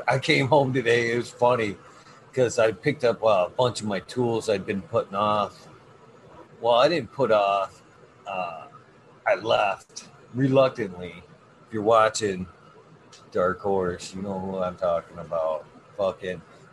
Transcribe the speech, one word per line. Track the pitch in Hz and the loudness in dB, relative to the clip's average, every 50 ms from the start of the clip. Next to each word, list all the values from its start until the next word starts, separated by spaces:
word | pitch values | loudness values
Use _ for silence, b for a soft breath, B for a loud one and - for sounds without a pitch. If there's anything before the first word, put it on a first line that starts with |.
| - - | -2 -2
I | 127 135 | -2 0
came | - - 156 143 139 123 | 0 0 2 2 2 2
home | 151 147 139 131 127 | 2 2 2 2 0
today. | 135 117 117 120 120 117 117 117 | 0 2 2 2 2 2 0 -2
It | |
was | 120 117 - | -2 -4 -6
funny | - - 120 123 127 120 113 104 95 - B B B B B B B B - - - | -4 0 2 2 2 2 0 -2 -4 -8 B B B B B B B B -20 -8 -2
'cause | 131 127 113 - - | 0 0 0 2 2
I | 113 113 107 | 2 2 0
picked | - - 147 139 - - | 0 -4 -4 -2 0 0
up, | 117 113 90 104 | 0 0 2 2
uh, | 113 104 95 90 87 | 2 4 4 2 0
a | |
bunch | - - 127 123 113 - 110 | 0 0 0 0 0 -2 -6
of | |
my | 107 101 92 | -6 -6 -6
tools | 90 - - 127 123 120 117 110 107 - | -6 -8 -4 -2 -2 0 -2 -2 0 -2
I'd | 104 98 90 | -2 -2 -2
been | 95 107 98 90 | -4 -6 -6 -6
putting | - - 117 101 - 98 | -4 -2 -2 -2 -2 -2
off. | 98 104 104 104 107 101 92 - - - - - - - - - - - - - - - - - - - - - - | 0 0 2 2 0 0 -2 -4 -12 -20 -20 -20 -20 -20 -20 -20 -20 -20 -20 -20 -20 -20 -20 -20 -20 -20 -20 -16 -4
Well, | 113 113 120 | 0 2 4
I | 117 131 156 | 4 4 4
didn't | 175 160 117 - - | 2 0 -4 -6 -4
put | - 135 110 110 | -2 0 2 4
off. | 104 101 98 98 98 95 95 - - - - - - - - _ - - | 4 4 4 2 0 0 -4 -6 -14 -20 -20 -20 -20 -20 -20 _ -18 -14
Uh, | 101 98 92 90 85 82 78 69 - - - - - - - - - - - _ | -10 -6 -6 -6 -6 -8 -12 -16 -18 -20 -20 -20 -20 -20 -20 -20 -20 -20 -6 _
I | 113 104 | 0 0
left | 90 98 110 117 117 107 98 95 - - _ - - - - - - - - - | 0 0 0 0 2 2 0 -2 -6 -10 _ -20 -20 -20 -20 -20 -20 -20 -10 -2
reluctantly. | 120 135 135 131 135 135 131 - - 113 95 92 87 90 87 85 87 - - - - _ _ _ _ - - | 0 0 4 6 4 4 4 2 -2 -6 -8 -8 -10 -12 -12 -14 -16 -20 -20 -20 -20 _ _ _ _ -18 -10
If | - | -8
you're | 107 101 | -2 2
watching | 107 117 110 110 110 - - 110 101 95 90 90 87 - - - - - - - - - - - - - - - - - | 4 6 6 6 4 2 0 -2 -4 -4 -4 -8 -12 -14 -20 -20 -20 -20 -20 -20 -20 -20 -20 -20 -20 -20 -20 -20 -6 -2
Dark | - 90 92 92 - | 0 0 0 0 -2
Horse, | - 101 98 95 92 90 90 87 - - - | -2 -2 0 0 0 -2 -4 -6 -10 -12 -12
you | 95 95 | -10 -8
know | 101 98 95 | -6 -6 -6
who | 95 98 95 95 | -6 -6 -6 -4
I'm | 92 90 90 | -4 -6 -4
talking | 87 95 87 85 82 - - 82 85 | -4 -2 -2 -2 -2 -4 -8 -12 -16
about. | 85 78 85 82 80 80 80 76 76 - - - - - - - | -10 -8 -6 -4 -2 -2 -4 -6 -8 -12 -20 -20 -20 -18 -8 -4
Fucking | 101 95 90 - - 92 90 82 - B B B B B | -4 -4 -4 -6 -8 -10 -10 -10 -12 B B B B B